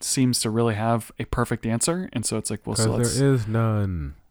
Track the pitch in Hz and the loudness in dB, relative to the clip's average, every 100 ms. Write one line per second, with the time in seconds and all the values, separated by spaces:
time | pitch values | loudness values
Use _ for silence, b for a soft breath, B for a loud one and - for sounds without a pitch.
0 | - - 127 120 117 110 117 104 113 117 | -4 2 2 2 0 2 2 2 0 0
1 | - - 117 - 120 117 113 117 - 175 | -2 -10 -6 -2 0 -2 -2 0 0 -2
2 | 185 - 107 110 - 104 - 110 110 110 | -4 -4 -4 -4 -4 -8 -4 0 0 2
3 | 117 104 139 131 104 113 113 107 98 87 | 0 2 4 2 2 0 2 2 0 -2
4 | 69 - _ | -6 -10 _